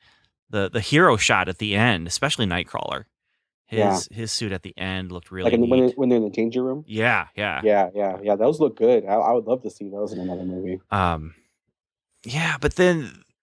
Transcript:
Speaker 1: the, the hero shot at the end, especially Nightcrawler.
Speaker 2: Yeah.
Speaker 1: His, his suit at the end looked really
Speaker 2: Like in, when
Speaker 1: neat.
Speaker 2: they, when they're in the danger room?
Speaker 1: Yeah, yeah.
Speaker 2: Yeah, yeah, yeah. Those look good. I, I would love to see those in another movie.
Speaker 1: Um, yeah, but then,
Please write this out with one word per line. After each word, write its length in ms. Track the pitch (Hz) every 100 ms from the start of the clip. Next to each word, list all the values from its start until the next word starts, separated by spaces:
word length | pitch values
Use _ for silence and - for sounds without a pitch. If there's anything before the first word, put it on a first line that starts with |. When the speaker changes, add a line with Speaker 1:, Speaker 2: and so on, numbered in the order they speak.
| _ _ _ _ _
Speaker 1:
the, 200 | 107 95
the 120 | 113
hero 360 | 98 147 180 110
shot 320 | - 104 92
at 100 | -
the 160 | 107 101
end, 300 | 120 92 85
especially 380 | - 143 - 101
Nightcrawler. 580 | 87 82 - - 67 - _ _ _ _ _ _
Speaker 2:
Yeah. 220 | 110 101
Speaker 1:
His, 160 | 92 -
his 220 | 107 113
suit 180 | - 107
at 140 | 95
the 120 | 95 -
end 360 | 92 92 92
looked 180 | 90 -
really 140 | 92 90
Speaker 2:
Like 80 | 117
in, 100 | 117
when 80 | 131
Speaker 1:
neat. 40 | 127
Speaker 2:
they, 20 |
when 140 | 123 123
they're 100 | 120
in 60 |
the 60 | 107
danger 340 | 104 113 123
room? 180 | 131 139 156
Speaker 1:
Yeah, 400 | 107 117 107 82 -
yeah. 240 | 104 71
Speaker 2:
Yeah, 280 | 107 101 92
yeah, 240 | 101 98 95
yeah. 140 | 101
Those 240 | 101 117 160
look 180 | 147 -
good. 280 | 117 120 98
I, 60 |
I 200 | 107 101
would 120 | 120
love 180 | 107 127
to 80 | 107
see 180 | - 101
those 240 | 98 104
in 60 | 92
another 240 | 90 90
movie. 380 | 92 92 95 95 -
Speaker 1:
Um, 460 | 104 90 80 78 - _ _ _ _ _ _ _ _
yeah, 320 | 117 139 165 147
but 140 | 147
then, 480 | - 180 165 110 - _ _